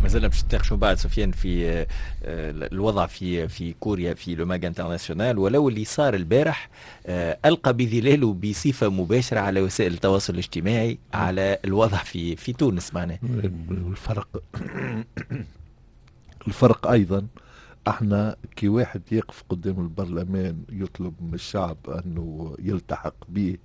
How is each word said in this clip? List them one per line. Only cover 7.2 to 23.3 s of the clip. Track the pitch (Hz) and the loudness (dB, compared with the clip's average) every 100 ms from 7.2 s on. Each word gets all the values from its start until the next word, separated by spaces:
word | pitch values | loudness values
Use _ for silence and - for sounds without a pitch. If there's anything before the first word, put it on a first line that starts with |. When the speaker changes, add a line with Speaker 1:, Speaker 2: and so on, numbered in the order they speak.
| 85 80 151 | -2 2 2
Speaker 1:
ألقى | 160 135 | 4 2
بظلاله | 120 120 117 117 147 123 | 2 2 2 4 4 4
بصفة | 95 107 101 151 131 110 | 0 -2 0 0 2 2
مباشرة | 95 87 117 123 110 | 2 2 2 2 0
على | 101 95 | 2 2
وسائل | 95 - 101 | 2 2 0
التواصل | 87 98 98 - | 2 2 2 2
الاجتماعي، | 90 92 85 87 117 117 - - | -4 -4 -4 0 2 0 -2 -6
على | 87 85 95 95 98 95 | -2 0 2 0 0 0
الوضع | 98 113 95 | 4 4 2
في، | - 85 85 82 | -4 -6 -4 -4
في | - | -6
تونس | 123 143 92 - | 2 2 2 -2
معناه. | 87 87 85 120 120 101 87 82 | -6 -6 -6 -4 -2 -2 -4 -6
Speaker 2:
الفرق، | 90 90 95 - 104 - 101 - - - - 131 110 113 - - 143 - | -4 -4 -6 -4 -4 -4 -10 -12 -10 -10 -8 -6 -6 -8 -12 -8 -8 -10
<coughs> | - - - - - - - - - - | -16 -20 -20 -20 -20 -20 -20 -20 -10 -8
الفرق | 95 127 - - | 4 6 6 6
أيضا، | 120 95 98 104 - - - - - - | 4 6 2 -2 -12 -20 -20 -20 -6 -2
احنا | 107 107 101 107 - - - | 0 2 2 2 -4 -14 -2
كي | 104 | 2
واحد | 107 123 101 87 | 2 0 -4 -2
يقف | 110 - - - | -2 -2 -10 -8
قدام | 92 95 92 | -6 -4 -2
البرلمان | 85 80 92 85 87 95 92 80 - | -4 -4 -4 -4 -4 -2 -2 -4 -8
يطلب | 101 95 - 90 80 | -8 -8 -6 -8 -8
من | 82 | -8
الشعب | 82 - 101 90 78 - | -8 -6 -4 -4 -6 -10
أنه | 85 90 82 82 78 80 71 | -8 -6 -6 -6 -8 -10 -8
يلتحق | 92 95 - - - - | -4 -4 -4 -6 -6 -10
به | - | -10